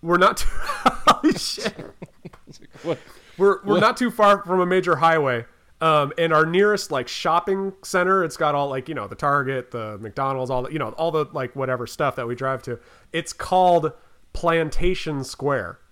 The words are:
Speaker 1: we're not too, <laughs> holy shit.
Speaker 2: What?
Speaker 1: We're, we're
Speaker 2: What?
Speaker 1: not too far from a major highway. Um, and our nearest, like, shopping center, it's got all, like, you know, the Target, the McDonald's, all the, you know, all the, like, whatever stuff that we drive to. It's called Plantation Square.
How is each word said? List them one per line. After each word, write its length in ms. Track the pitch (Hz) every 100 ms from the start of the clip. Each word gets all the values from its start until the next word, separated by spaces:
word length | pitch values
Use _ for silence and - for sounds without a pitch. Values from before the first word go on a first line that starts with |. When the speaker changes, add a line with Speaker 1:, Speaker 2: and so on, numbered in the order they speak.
Speaker 1:
we're 140 | 165 175
not 180 | 190 -
too, 100 | -
<laughs> 20 |
holy 800 | - - - - - - - 302
shit. 400 | - - - 226 - - - - _ - - - - - -
Speaker 2:
What? 160 | 160 165 - - - -
Speaker 1:
We're, 240 | 196 190
we're 100 | 196
Speaker 2:
What? 60 | 180
Speaker 1:
not 160 | 220 247
too 140 | 247
far 320 | - 208 202
from 160 | 185 185
a 60 | 180
major 300 | 185 180 151
highway. 480 | 165 160 143 120 117 _ _ _
Um, 300 | 160 151 143 -
and 140 | 165
our 120 | 156 160
nearest, 440 | 175 208 202 -
like, 180 | 139 123
shopping 640 | - 175 165 170 196 196 190
center, 400 | - 185 180 190
it's 120 | 170 -
got 180 | 156
all, 140 | 143 143
like, 180 | 135 135
you 60 |
know, 120 | 147 101
the 80 |
Target, 560 | 113 147 143 131 135 123
the 260 | 123 107 104
McDonald's, 520 | 110 101 135 135 127
all 120 | 127
the, 60 | 123
you 80 | 156
know, 120 | 117
all 200 | - 165
the, 140 | 156 147
like, 240 | 151 131 139
whatever 300 | 131 127 117
stuff 300 | - 147 135
that 100 | 117
we 80 |
drive 280 | 123 135 131
to. 140 | - 120 _ _ _
It's 180 | 165 165
called 600 | - - 185 180 170 156 - - - _
Plantation 920 | - 170 165 156 - 175 185 - 147
Square. 540 | 131 - 135 135 90 - _